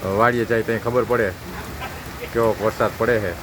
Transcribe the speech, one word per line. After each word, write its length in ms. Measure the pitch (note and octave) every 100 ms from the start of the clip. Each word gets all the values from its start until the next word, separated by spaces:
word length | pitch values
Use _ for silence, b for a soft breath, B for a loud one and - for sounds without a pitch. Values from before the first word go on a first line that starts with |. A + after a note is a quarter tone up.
હવે 140 | F#2+ G2
વાડીએ 280 | A#2 A#2+ A2
જાય 160 | A2+
ત્યાં 220 | G#2+ A2+
ખબર 200 | A2+ B2
પડે 280 | A2 A#2+ G#2 F2+ - - - - - - - - -
કેવો 220 | A#2 A2+ F#2+
વરસાદ 300 | G#2+ G#2 A2 -
પડે 220 | A2+ A#2
છે. 120 | G2 F2